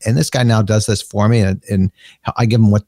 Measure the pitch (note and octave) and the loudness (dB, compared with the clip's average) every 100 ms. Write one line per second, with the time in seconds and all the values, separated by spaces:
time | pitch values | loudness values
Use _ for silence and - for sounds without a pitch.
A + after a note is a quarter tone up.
0 | - B2+ D#3 C3 A#2+ A2+ G2+ G#2+ G#2 G#2 | -4 -2 -2 -2 0 0 0 0 -2 -6
1 | - G#2 G#2 A#2 F#2+ F#2+ - G2+ G2 - | -6 -2 0 2 0 -2 -4 -2 -2 -4
2 | - - - - A#2 A#2 A2 G#2 | -20 -12 -10 -2 0 4 4 2